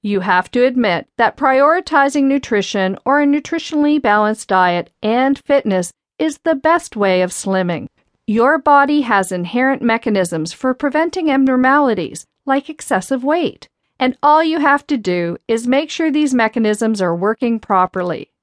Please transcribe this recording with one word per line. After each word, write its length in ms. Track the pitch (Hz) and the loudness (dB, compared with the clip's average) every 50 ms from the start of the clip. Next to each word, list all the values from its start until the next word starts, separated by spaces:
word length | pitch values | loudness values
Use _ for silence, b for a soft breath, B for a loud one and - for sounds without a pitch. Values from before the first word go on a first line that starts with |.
You 180 | - 208 208 190 | -4 -4 -4 -2
have 300 | 180 208 185 180 180 - | 0 0 0 0 0 0
to 140 | - 247 247 | 0 2 2
admit 400 | 262 247 254 233 202 170 - - _ _ | 2 2 0 0 0 0 -2 -4 _ _
that 200 | - 233 - - | 0 0 0 0
prioritizing 880 | - 285 262 262 262 277 302 330 370 370 - 311 294 277 277 269 294 277 | 0 0 2 4 4 4 4 2 0 -2 0 2 2 2 2 2 0 0
nutrition 720 | 269 277 285 - - 233 202 190 - - 202 190 185 190 - _ | 2 0 0 -2 0 -2 -2 -2 -2 -2 -2 -2 -2 -4 -4 _
or 160 | - 277 294 | 0 2 2
a 60 | 294 | 2
nutritionally 760 | 285 285 302 294 - 330 330 - - 311 294 294 294 302 302 | 2 0 0 -2 -4 -8 -8 -6 -4 -2 0 0 2 0 0
balanced 460 | 254 214 208 208 214 208 220 220 - - | 2 2 2 2 2 0 -2 -6 -4 -2
diet 420 | 196 185 185 180 175 175 170 _ _ _ | 0 2 2 2 0 -2 -6 _ _ _
and 360 | - 214 226 247 262 269 277 - | -4 -2 0 0 0 0 -2 -4
fitness 540 | _ - 285 277 - 214 190 185 175 - _ _ _ _ _ - | _ 0 0 0 2 0 -2 -2 -2 -4 _ _ _ _ _ -4
is 200 | 311 320 302 _ _ | -4 -4 -4 _ _
the 100 | 339 320 | -2 -2
best 420 | 269 - 311 339 339 339 - - | 0 2 0 0 0 -2 -6 -4
way 260 | 220 202 190 185 185 | -2 0 2 2 2
of 80 | 185 180 | 0 -2
slimming. 580 | - - - 196 190 190 185 175 170 156 95 - _ _ _ _ _ _ _ | -4 -8 -6 -2 -2 -2 -2 -2 -4 -6 -8 -14 _ _ _ _ _ _ _
Your 320 | - 208 226 233 269 320 311 | -4 0 2 2 2 2 2
body 440 | - 294 285 285 277 277 294 294 | 2 4 4 4 4 4 2 0
has 300 | 262 233 220 196 185 - | 0 2 0 0 0 0
inherent 500 | 190 180 175 175 - 240 254 269 269 - | -4 -6 -6 -4 -2 0 0 0 0 0
mechanisms 720 | - 233 226 226 - 240 208 196 185 170 170 160 156 165 | 0 0 -2 0 0 0 0 0 0 -2 -2 -6 -6 -6
for 220 | - - - 262 254 | -8 -4 -4 -4 -2
preventing 560 | 254 294 285 240 311 330 339 - 381 320 302 | _ -4 -2 0 0 -2 -2 -2 -2 -2 0
abnormalities, 960 | 269 269 269 262 254 254 254 262 277 294 294 254 214 190 165 - - 151 - _ _ _ _ | 2 2 2 2 2 2 2 4 4 4 2 2 0 -2 -4 -8 -10 -16 -18 _ _ _ _
like 240 | 277 269 277 277 - | -2 -2 -2 -2 -8
excessive 560 | 302 - - - 254 185 180 - 269 254 247 | -18 -16 -6 -4 -4 -4 -2 -4 -6 -4 -2
weight, 440 | 277 311 359 320 - - _ - _ _ _ _ _ _ _ | -2 -2 0 -2 -4 -6 _ -20 _ _ _ _ _ _ _
and 200 | 262 262 254 _ | -2 -2 -2 _
all 200 | - 294 302 311 | 2 4 4 4
you 160 | 330 320 320 320 | 2 0 -2 0
have 280 | 285 285 285 285 - - | 2 2 2 2 0 -4
to 80 | 302 | -4
do 420 | 240 202 185 180 180 175 170 170 - _ - | -2 -2 -2 -2 -2 -2 -4 -6 -8 _ -4
is 180 | 226 226 233 | -4 -2 0
make 240 | 247 262 277 320 - | 0 0 0 0 -4
sure 200 | - - 320 320 | -6 -4 -2 0
these 240 | 277 302 302 277 254 | 0 0 0 0 2
mechanisms 680 | 247 226 220 - 247 220 214 214 - 226 226 220 202 | 0 0 0 0 0 0 0 0 0 0 -2 0 0
are 140 | 185 175 170 | -2 -2 -2
working 420 | 170 185 208 220 _ 269 233 233 220 | -2 -2 -2 -2 _ -2 -2 -2 -4
properly. 720 | - - 202 185 185 185 - 185 180 180 160 - - _ _ _ | -2 0 0 0 0 0 -2 -6 -4 -4 -6 -8 -10 _ _ _